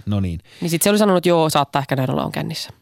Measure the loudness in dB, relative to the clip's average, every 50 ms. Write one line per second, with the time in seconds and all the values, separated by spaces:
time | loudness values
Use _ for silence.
0 | -6 -4 -2 -2 -2 -2 -4 -8 -10 _ -12 -8 -6 -4 -2 0 2 2 4 4
1 | 4 4 4 2 2 2 2 2 2 2 2 0 0 0 -2 -4 -2 -2 -2 -2
2 | 0 -2 -2 -2 -4 -4 -6 -6 -6 -6 -8 -10 -10 -12 -16 _